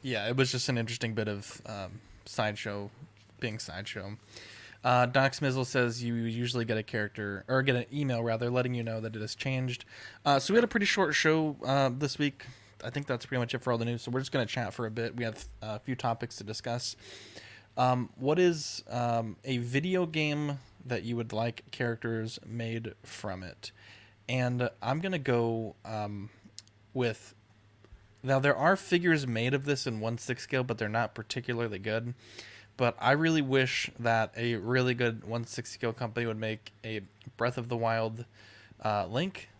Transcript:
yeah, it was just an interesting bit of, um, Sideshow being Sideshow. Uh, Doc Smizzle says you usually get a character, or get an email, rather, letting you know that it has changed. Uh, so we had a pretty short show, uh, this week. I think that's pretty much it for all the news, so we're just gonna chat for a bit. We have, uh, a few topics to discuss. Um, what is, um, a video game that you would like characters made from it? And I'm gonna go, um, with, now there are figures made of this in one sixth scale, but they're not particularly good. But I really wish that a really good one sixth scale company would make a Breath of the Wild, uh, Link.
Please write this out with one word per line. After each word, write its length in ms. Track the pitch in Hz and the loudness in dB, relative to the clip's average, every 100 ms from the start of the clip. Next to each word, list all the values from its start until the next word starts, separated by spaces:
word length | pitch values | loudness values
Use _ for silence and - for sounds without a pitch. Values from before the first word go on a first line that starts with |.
yeah, 260 | 131 113 104 | -2 -2 0
it 80 | 127 | 2
was 140 | 127 | 2
just 160 | 127 - | 2 0
an 100 | 120 | 0
interesting 360 | 113 117 117 | -2 -2 -4
bit 140 | 110 107 | -2 -2
of, 320 | 101 - - - | -4 -8 -14 -12
um, 340 | 104 92 101 - - | -10 -10 -12 -20 -20
Sideshow 680 | - - 107 104 110 101 101 - - - - - | -10 -2 -2 -2 -6 -6 -8 -12 -20 -20 -20 -8
being 180 | 120 110 | -8 -6
Sideshow. 580 | - 90 101 107 98 104 - - - - - - | -8 -10 -8 -10 -10 -12 -16 -20 -18 -18 -20 -2
Uh, 220 | 123 123 123 | 4 4 6
Doc 260 | 131 135 | 4 4
Smizzle 340 | - 143 131 123 | 2 0 0 0
says 360 | 135 120 117 | 2 2 0
you 120 | 120 | -4
usually 500 | 117 113 113 120 120 | -2 -2 -2 -2 0
get 140 | 113 110 | 0 -2
a 40 | |
character, 640 | 107 113 104 - 104 98 - | -2 -2 -4 -4 -6 -6 0
or 140 | 131 | 2
get 140 | 131 123 | 4 2
an 100 | 117 | 0
email, 300 | 143 139 117 | -2 0 0
rather, 260 | 117 113 120 | 0 0 2
letting 240 | 123 123 | 2 0
you 80 | 123 | 0
know 180 | 113 110 | -2 -4
that 140 | 110 | -4
it 60 | 110 | -6
has 140 | 107 | -8
changed. 500 | - 139 131 127 123 - - - - | -6 -2 -2 -2 -4 -10 -18 -18 -4
Uh, 140 | 147 139 | 2 4
so 160 | 135 | 6
we 20 | 214 | 4
had 80 | |
a 40 | 240 | 6
pretty 180 | 233 196 | 2 2
short 280 | - 170 | 4 4
show, 420 | 147 160 160 156 143 | 4 6 6 4 -2
uh, 260 | - 135 135 | 2 4 4
this 260 | 127 143 - | 2 -2 2
week. 260 | 147 - - - - - | 0 0 -16 -18 -20 -12
I 60 | - | -6
think 160 | 143 143 | -6 -2
that's 200 | 123 - | -4 0
pretty 140 | 131 | 0
much 140 | 117 | 0
it 40 | 123 | -2
for 100 | 127 | 0
all 60 | 120 | 0
the 60 | |
news, 180 | 117 120 | 0 -2
so 80 | - | -2
we're 100 | 127 | -2
just 120 | 131 | 0
gonna 140 | 139 117 | 0 0
chat 260 | - 110 | -2 -4
for 140 | - 113 | -4 -4
a 40 | |
bit. 260 | 110 117 120 | -2 -4 -2
We 80 | |
have, 200 | 117 110 - - | -4 -4 -14 -12
uh, 140 | 110 117 | -8 -8
a 20 | |
few 140 | - 127 | -4 -2
topics 400 | 123 113 123 - | 0 0 -4 -8
to 80 | |
discuss. 520 | 104 110 123 120 - - - - - - - - - - | -10 -8 -4 -4 -4 -8 -16 -18 -18 -20 -20 -20 -12 2
Um, 340 | 123 127 120 - | 4 4 0 -2
what 220 | 131 156 | 2 6
is, 460 | 180 165 147 - - | 6 4 -4 -8 -6
um, 480 | 120 120 117 113 95 | -2 2 2 0 -6
a 140 | 131 127 | -2 -2
video 480 | 120 135 170 185 175 | 0 0 2 2 2
game 520 | 156 151 147 147 139 - - 127 | 0 0 0 -2 -4 -10 -18 -4
that 160 | 120 | -4
you 140 | 110 117 | -2 -2
would 160 | 113 | -2
like 380 | 107 117 113 - | -2 -2 -4 -14
characters 680 | - 120 117 117 113 113 - - | -4 -2 -2 -2 -2 -4 -8 -10
made 480 | 117 113 113 113 - | -6 -4 -4 -6 -12
from 400 | - - 104 92 | -16 -8 -6 -6
it? 300 | 92 - - - - - - _ - | -10 -12 -16 -16 -20 -20 -20 _ -4
And 420 | 127 123 123 123 - | 0 0 0 -2 -2
I'm 200 | 110 143 | -2 -2
gonna 180 | 190 185 | 0 -2
go, 560 | 131 120 117 113 110 - | 2 2 4 0 -4 -10
um, 460 | 107 110 104 104 104 - - - - _ _ | -8 -6 -4 -6 -10 -16 -20 -20 -20 _ _
with, 400 | 131 120 110 - - _ _ _ _ - - - _ | 0 0 -2 -10 -20 _ _ _ _ -20 -20 -20 _
now 160 | 127 135 | 2 4
there 180 | 139 131 | 6 6
are 200 | 151 190 | 6 4
figures 500 | - 175 175 160 135 | 4 4 6 4 4
made 260 | 113 120 | 2 2
of 100 | 135 | 2
this 220 | 139 135 - | 2 0 0
in 140 | 110 | -2
one 160 | 110 117 | -2 -4
sixth 260 | - 120 | -4 -6
scale, 180 | - 131 | -2 -2
but 140 | 127 110 | 0 -2
they're 100 | 104 | 0
not 260 | 113 113 | 0 0
particularly 640 | - 107 - 117 117 117 98 | -4 -6 -6 -4 -2 -2 -4
good. 360 | 104 110 120 123 - - - - - - | -2 -2 -2 -8 -14 -18 -18 -20 -20 0
But 200 | 123 - | 0 4
I 140 | 117 | 4
really 300 | 143 165 160 | 4 4 4
wish 480 | 135 135 131 - - - | 4 4 4 0 -4 -2
that 340 | 117 113 107 - | 2 4 2 0
a 180 | 120 113 | -2 0
really 380 | 104 127 127 | 2 4 4
good 300 | 120 120 113 | 4 0 0
one 200 | 98 117 117 | -6 -6 -4
sixth 260 | - 117 | -8 -8
scale 180 | - 120 | -4 -4
company 340 | 110 120 113 117 | -2 -4 -2 -2
would 120 | 110 | -2
make 340 | 110 107 - - | -4 -4 -8 -14
a 160 | 113 110 95 _ - - | -8 -6 -8 _ -20 -2
Breath 220 | 120 123 | 0 0
of 100 | 120 | -2
the 80 | 120 | 0
Wild, 480 | 113 113 113 113 120 - - - - - | 2 2 0 -4 -12 -16 -20 -20 -20 -6
uh, 240 | 110 104 90 | 0 0 0
Link. 420 | 117 185 - - - | 0 -2 -6 -18 -20